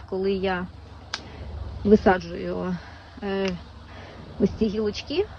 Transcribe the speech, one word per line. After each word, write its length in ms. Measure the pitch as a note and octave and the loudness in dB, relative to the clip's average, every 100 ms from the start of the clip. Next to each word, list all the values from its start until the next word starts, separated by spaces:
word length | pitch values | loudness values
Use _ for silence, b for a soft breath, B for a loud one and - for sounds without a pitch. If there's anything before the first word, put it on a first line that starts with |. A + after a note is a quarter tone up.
| - | -2
коли 220 | F#3+ F#3+ | 0 2
я 340 | G3 F#3+ F3+ F3+ - - - - - B B B - - - | 2 2 0 -2 -8 -16 -16 -10 -10 B B B -8 -8 -2
висаджую, 720 | G3+ G#3+ G#3+ F#3 E3+ E3+ F3 F3+ F3+ F3 B B B - | 8 8 8 4 2 -6 -4 -2 -2 -4 B B B -8
е, 280 | G3+ G3 G3 F3+ - - B B B B - - | -2 0 0 -2 -8 -16 B B B B -10 2
ось 100 | G3+ - | 2 4
ці 80 | A3 | 0
гілочки 600 | G#3 G#3+ G3+ - D4+ G#4+ | 2 0 -2 -2 0 0